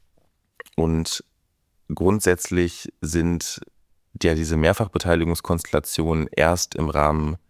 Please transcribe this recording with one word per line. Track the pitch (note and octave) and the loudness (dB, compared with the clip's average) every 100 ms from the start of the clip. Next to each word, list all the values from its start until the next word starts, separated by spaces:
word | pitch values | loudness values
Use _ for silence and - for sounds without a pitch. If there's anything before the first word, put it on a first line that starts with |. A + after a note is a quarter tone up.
| _ _ _ _ _ - - | _ _ _ _ _ -20 -8
Und | - E2 D#2+ D#2+ - - _ _ _ _ _ - | -2 0 0 -2 -6 -10 _ _ _ _ _ -10
grundsätzlich | D2+ F2+ G#2 F#2 F2+ - F2+ F2 - - - | 0 2 4 2 2 0 0 0 -4 -14 -10
sind | D#2 E2 E2+ E2+ - - - _ _ _ _ - | -2 0 0 0 -4 -12 -16 _ _ _ _ -2
ja | F2 | 0
diese | D#2+ D#2+ D#2 | 2 0 2
Mehrfachbeteiligungskonstellationen | D#2 G2 G#2 D#2+ F2 E2+ E2 E2+ - E2+ - D#2 - - D#2+ D#2+ D2+ | 4 2 0 -2 0 2 2 -2 -2 -2 0 -2 -2 -2 0 0 0
erst | - D#2+ F2 - | 2 2 2 -2
im | - D#2 | -4 -2
Rahmen | D2 D2+ D#2 D#2 E2 _ | 2 2 2 -2 -4 _